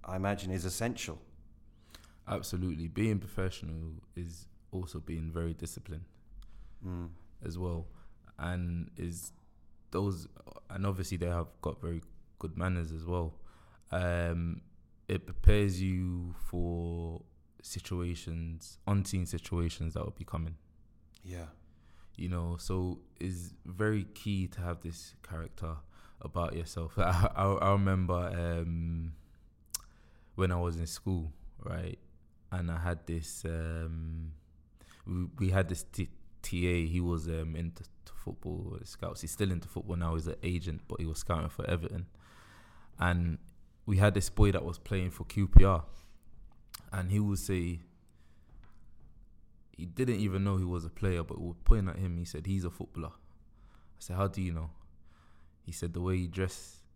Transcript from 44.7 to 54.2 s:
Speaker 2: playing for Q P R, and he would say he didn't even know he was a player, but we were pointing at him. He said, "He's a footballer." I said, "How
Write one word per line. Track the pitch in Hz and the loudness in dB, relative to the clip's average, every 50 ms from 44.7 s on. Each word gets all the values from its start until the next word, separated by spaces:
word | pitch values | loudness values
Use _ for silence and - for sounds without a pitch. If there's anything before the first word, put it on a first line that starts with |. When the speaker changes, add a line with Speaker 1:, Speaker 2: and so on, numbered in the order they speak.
| 85 - | -8 -8
Speaker 2:
playing | - - 104 95 90 92 | -6 -2 -2 0 0 -2
for | - - - | -4 -6 -10
Q | - - 104 98 92 | -4 0 0 2 12
P | - - 98 | 12 12 12
R, | 98 95 78 - - - - - - - - - - - - - - - - - - - - - - | 12 8 4 0 -6 -12 -14 -14 -16 -20 -20 -20 -20 -18 -18 -18 -18 -20 -20 -20 -18 -18 -18 -12 -6
and | - 95 92 90 | -4 -2 0 2
he | 98 104 | 4 4
would | 104 101 101 92 | 4 4 2 0
say | - - 95 90 85 87 87 82 - - - - - - - - - - - - - - - - - - - - - - - - - - - - - - - - - - - - - - - | 0 0 0 0 2 0 -2 -4 -8 -14 -20 -20 -20 -20 -20 -20 -20 -20 -20 -20 -20 -20 -20 -20 -18 -18 -20 -20 -18 -18 -18 -20 -20 -20 -20 -20 -20 -20 -20 -20 -20 -20 -20 -20 -20 -20 -14
he | - 87 | -12 -10
didn't | 90 85 - 131 123 117 98 | -10 -2 -2 0 0 2 2
even | 107 101 92 95 98 | 0 0 2 2 2
know | 101 98 95 | 2 2 2
he | 95 | 2
was | 87 87 85 80 | 0 -2 -2 -4
a | 85 | -6
player, | - - 101 95 90 85 | -6 -2 0 2 2 0
but | 82 - - - | -2 -4 -6 -8
we | - 87 | -8 -8
were | 85 - - | -8 2 2
pointing | - 117 110 98 92 | 2 4 4 0 -2
at | 80 - | -4 -4
him. | 95 90 85 85 | -4 -4 -4 -4
He | 87 | -6
said, | 85 - 78 82 | -6 -8 -8 -4
"He's | 95 98 95 90 | -2 -2 -2 -2
a | 87 | -6
footballer." | 85 - - - - 85 78 71 | -8 -8 -12 -10 -8 -10 -10 -10
I | - - - - - - - - - - - - - - - - - - | -10 -16 -20 -20 -20 -20 -20 -20 -20 -20 -20 -20 -20 -20 -20 -20 -20 -18
said, | - - 87 | -12 -8 -2
"How | 92 | 0